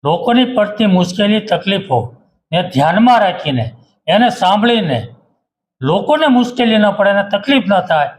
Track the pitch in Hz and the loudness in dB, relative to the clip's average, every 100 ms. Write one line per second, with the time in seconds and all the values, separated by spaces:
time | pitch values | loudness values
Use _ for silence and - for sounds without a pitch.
0 | 143 175 - 240 247 - 208 - 214 180 | -2 -2 0 2 2 0 -2 0 2 2
1 | 175 - 202 214 214 170 196 196 - 123 | 0 -2 0 0 0 -4 -2 -4 -2 -4
2 | 120 - _ _ _ 165 180 131 151 185 | -4 -14 _ _ _ -4 -2 0 0 2
3 | 240 240 196 175 151 131 107 - _ _ | 4 4 2 -2 -6 -4 -6 -10 _ _
4 | - 196 240 - 185 208 233 233 175 120 | -2 2 2 0 0 2 2 0 -2 -4
5 | 98 - _ _ _ _ _ _ 131 185 | -6 -18 _ _ _ _ _ _ -2 -2
6 | 202 302 311 247 247 - 233 220 208 190 | 0 0 2 2 0 -2 0 2 0 2
7 | 196 202 202 202 233 277 180 196 180 160 | 0 0 -2 -4 0 0 2 0 0 -2
8 | 139 | -2